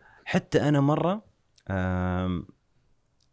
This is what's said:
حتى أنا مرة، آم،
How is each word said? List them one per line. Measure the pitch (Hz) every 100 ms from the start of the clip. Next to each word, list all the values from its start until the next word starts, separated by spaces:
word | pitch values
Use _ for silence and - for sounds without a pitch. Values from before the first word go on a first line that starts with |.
| - -
حتى | - 190 - 151 139
أنا | 147
مرة، | 139 156 160 202 - _ _ _ -
آم، | 95 92 92 90 90 92 87 - - _ _ _ _ _ _ _